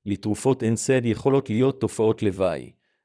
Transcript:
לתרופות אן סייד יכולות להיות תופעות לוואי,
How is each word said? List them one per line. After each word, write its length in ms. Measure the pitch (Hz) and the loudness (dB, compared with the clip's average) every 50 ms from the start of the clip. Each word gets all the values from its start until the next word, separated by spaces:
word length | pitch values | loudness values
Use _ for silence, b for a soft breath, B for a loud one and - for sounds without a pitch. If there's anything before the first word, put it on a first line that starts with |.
| - | -6
לתרופות 580 | 101 104 95 - 107 104 - - 131 131 131 120 | -6 -6 -4 -2 -4 -4 0 0 0 0 2 0
אן 120 | 113 113 | 0 0
סייד 300 | 107 - - 131 131 120 | 0 0 0 0 2 2
יכולות 440 | 117 107 - - 139 135 139 135 - | 0 -2 0 0 2 2 2 0 0
להיות 320 | 107 113 127 135 135 - | 0 2 2 2 0 0
תופעות 420 | 117 104 - - 110 110 110 - 110 | -4 -4 -2 0 2 2 2 2 0
לוואי, 480 | 101 87 95 95 90 80 67 62 62 - _ _ _ _ _ _ | -2 0 0 -2 -2 -2 -4 -8 -14 -20 _ _ _ _ _ _